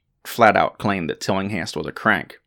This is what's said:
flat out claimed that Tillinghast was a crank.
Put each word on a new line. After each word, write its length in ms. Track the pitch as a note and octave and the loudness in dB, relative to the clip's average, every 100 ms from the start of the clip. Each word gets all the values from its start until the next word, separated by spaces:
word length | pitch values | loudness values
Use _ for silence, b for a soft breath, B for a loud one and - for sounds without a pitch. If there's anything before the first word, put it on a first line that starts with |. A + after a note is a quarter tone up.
| _ _ - | _ _ -12
flat 320 | - A2 F#2 | 4 6 6
out 200 | D#2+ - | 2 -2
claimed 320 | G#2+ F#2+ D#2+ | -4 -2 -4
that 120 | - | -6
Tillinghast 560 | - F#2+ G2 G#2 - - | -4 -4 -4 -6 -8 -8
was 100 | D2 | -10
a 60 | |
crank. 460 | - A2 G2 - - | -2 0 0 -2 -16